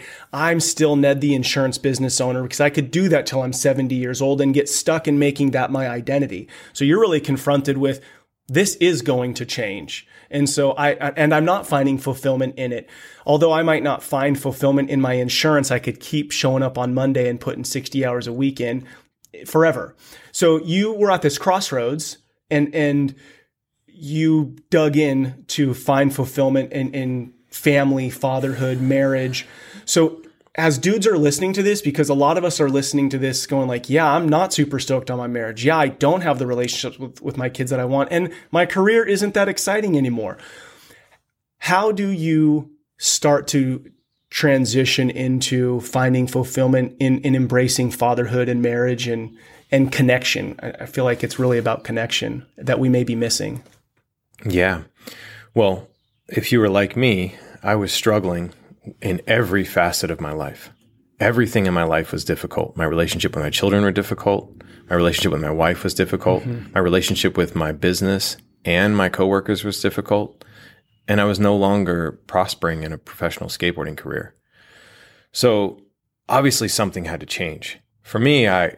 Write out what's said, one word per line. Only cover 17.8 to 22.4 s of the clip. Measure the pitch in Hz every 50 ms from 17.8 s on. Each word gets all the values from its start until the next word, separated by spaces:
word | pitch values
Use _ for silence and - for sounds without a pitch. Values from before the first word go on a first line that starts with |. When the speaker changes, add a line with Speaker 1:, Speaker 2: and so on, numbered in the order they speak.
| 131 - - 139 131
Speaker 1:
hours | 127 123 123 117
a | 120 117
week | 123 135 139 135 135
in | 123 120 120 127 123 - - - _ _ _ _ _ _ - - 73
forever. | - - 156 160 165 147 127 92 - - _ _ - - - - - -
So | - 190 170 160 160
you | 160 165 165 190 202 214 226
were | 208 208 202 190
at | 175 -
this | 147 143 -
crossroads | - 196 185 190 196 - 143 127 117 117 139 160 - - - - _ _ _ _